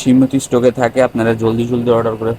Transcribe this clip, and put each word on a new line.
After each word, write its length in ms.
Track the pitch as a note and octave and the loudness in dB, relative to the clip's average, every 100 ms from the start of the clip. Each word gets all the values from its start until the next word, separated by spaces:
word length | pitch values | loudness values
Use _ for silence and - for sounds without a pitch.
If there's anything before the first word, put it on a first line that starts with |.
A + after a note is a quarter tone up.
সীমিত 300 | C3 C3 C3 C3+ - | 2 2 2 0 -2
স্টকে 260 | B2 B2 B2 | 0 0 0
থাকে, 180 | A#2+ B2+ B2 | -2 0 0
আপনারা 240 | A#2 A2+ A2 | 0 -2 0
জলদি 220 | A2+ A2+ A#2+ | 0 0 -2
জলদি 200 | B2 A#2+ A#2 | -2 0 0
অর্ডার 180 | A2+ A2 | 0 -4
করে 120 | A2+ | -4